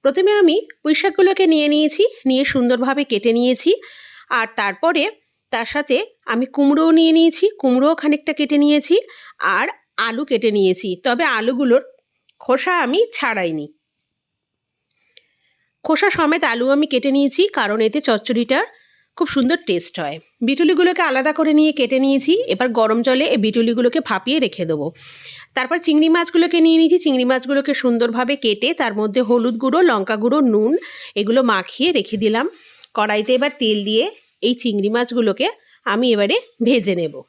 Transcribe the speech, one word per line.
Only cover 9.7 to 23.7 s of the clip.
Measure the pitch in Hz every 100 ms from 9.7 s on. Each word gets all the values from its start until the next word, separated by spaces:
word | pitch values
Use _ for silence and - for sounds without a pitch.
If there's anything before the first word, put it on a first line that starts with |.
| - _ -
আলু | 226 226 285
কেটে | 233 226
নিয়েছি। | 208 190 185 202 180
তবে | 262 247
আলুগুলোর | 320 226 226 254 262 247 - _ _ _ _ _
খোসা | - 269 - 349
আমি | 254 330 466
ছাড়াইনি, | - 262 208 175 156 147 _ _ _ _ _ _ _ _ _ _ _ _ _ _ _ _ _ _ _ _ _ -
খোসা | 311 403
সমেত | - 302 320
আলু | 285 233 254
আমি | 285 302
কেটে | 254 277
নিয়েছি, | 277 277 294 403
কারণ | - 208 214
এতে | 220 202
চচ্চড়িটার | - 214 214 233 226 269 339 _ _ _ _ -
খুব | 311
সুন্দর | 277 247 339 339
টেস্ট | 175 - -
হয়। | 151 160 _ _
বিটুলিগুলোকে | 240 277 330 330 359 370
আলাদা | 320 262 277
করে | 311 311
নিয়ে | 302 311
কেটে | 302 240 262
নিয়েছি। | 269 277 269 381
এবার | 508 196 254
গরম | 233 220 226
জলে | 240 262 302
এই | 233
বিটুলিগুলোকে | 214 233 226